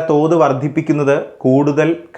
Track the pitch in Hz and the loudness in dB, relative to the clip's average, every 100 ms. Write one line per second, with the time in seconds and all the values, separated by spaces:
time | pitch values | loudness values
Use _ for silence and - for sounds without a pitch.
0 | 160 147 156 170 147 131 143 147 156 147 | 0 0 2 2 2 0 -4 -4 -2 0
1 | 139 147 - - 135 131 143 143 156 165 | 0 -2 -4 -4 0 2 2 0 0 -2
2 | - | -8